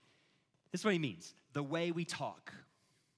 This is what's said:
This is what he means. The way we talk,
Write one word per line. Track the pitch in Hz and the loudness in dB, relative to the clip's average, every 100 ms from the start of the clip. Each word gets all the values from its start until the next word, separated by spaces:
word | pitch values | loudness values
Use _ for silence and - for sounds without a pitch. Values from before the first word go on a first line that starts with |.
| _ _ _ _ _ _ _ | _ _ _ _ _ _ _
This | 180 | 0
is | 214 | 4
what | |
he | 180 | 4
means. | 147 85 - - _ | 4 -2 -12 -20 _
The | 147 | -4
way | 139 165 175 | 0 0 0
we | 170 170 | 0 -2
talk, | - 127 87 - - - _ _ _ _ | -4 -6 -6 -14 -18 -20 _ _ _ _